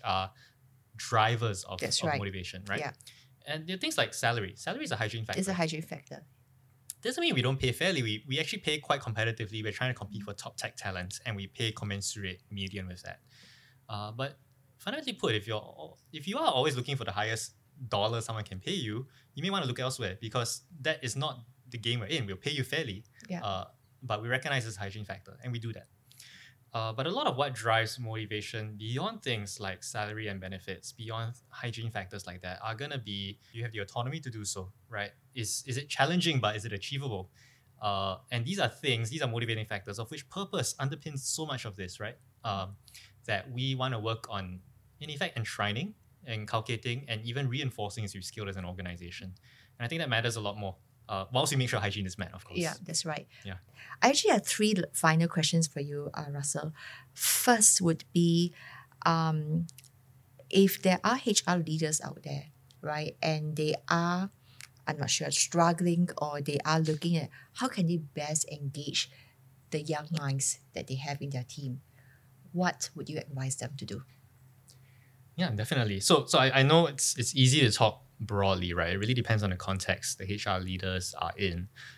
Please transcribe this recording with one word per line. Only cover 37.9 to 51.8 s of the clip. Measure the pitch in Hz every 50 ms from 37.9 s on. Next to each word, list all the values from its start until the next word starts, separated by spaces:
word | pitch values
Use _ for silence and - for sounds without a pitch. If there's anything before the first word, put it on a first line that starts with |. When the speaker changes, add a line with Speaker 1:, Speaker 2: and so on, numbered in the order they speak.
| 101 98 98 98 95 - - -
Speaker 1:
and | 123 120 117
these | 139 196 202
are | 151 113
things, | - - - 147 120 113 117 107
these | 110 160
are | 147 120
motivating | 110 117 120 120 113 110 107
factors | - 110 98 95 - 101 98
of | 92 -
which | 151 139 135 -
purpose | - 185 196 190 - 175 131 - - -
underpins | 139 139 147 143 - 160 143 139
so | - - - - 160
much | 151 135 127 -
of | 113 95 95
this, | 95 90 - -
right? | 104 107 - - _ _ _ _ -
Um, | 113 101 98 95 92 98 - - - - - - - - - -
that | - 107 98 - 135
we | 123 123 127 135 135
wanna | 127 127 131 127 110
work | 104 110 113 113 - -
on, | 110 98 95 90 92 92 - - - - - - _ -
in | 147 151
effect, | 151 139 190 170 - 120
enshrining, | 110 - - - 104 104 104 117 165 208 - _ _ _ _ _ - 131
inculcating, | 113 107 107 104 - 113 110 - 120 110 - 127 120 131 143 131
and | 113 107 110
even | 117 117 139 143 127
reinforcing | 120 139 147 131 - - 107 98 - - 110
as | 98 -
we've | 101 92
scaled | - - - 104 98
as | 95 95
an | 90
organization. | 87 90 92 92 90 87 87 87 85 87 - 98 92 92 - _ - - - - _ _ -
And | 117
I | 120
think | 160 165
that | 160 139
matters | 117 113 117 120 110
a | 113
lot | 104 101 101 104
more, | 104 95 95 - _ _ _ _ - -
uh, | 107 95 95 -
whilst | 123 127 147 151 151
we | 135
make | 127 123
sure | 131
hygiene | 110